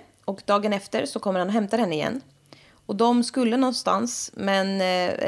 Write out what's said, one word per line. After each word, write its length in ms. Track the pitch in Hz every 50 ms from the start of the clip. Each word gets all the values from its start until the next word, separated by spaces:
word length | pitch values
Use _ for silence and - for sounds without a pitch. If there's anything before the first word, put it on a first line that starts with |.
| - _ _ _ -
Och 160 | - 196 - -
dagen 280 | - 202 202 208 208 202
efter 320 | 196 - - - 214 208
så 140 | 269 - 220
kommer 200 | - 202 185 180
han 80 | 180
och 60 | 190 214
hämtar 240 | 233 208 196 226
henne 180 | 226 233 175 156
igen. 260 | 151 151 151 - 277 - - _ _ _ - - - - - _ _ _
Och 100 | - 208
de 280 | 196 233 240 240 240 240
skulle 340 | - - 269 247 220 226
någonstans, 720 | 262 262 254 240 - - 185 185 196 233 240 - - - - -
men, 480 | - 196 196 196 196 190 196 196 196
eh, 300 | 185 185 185 180 180 180 - - -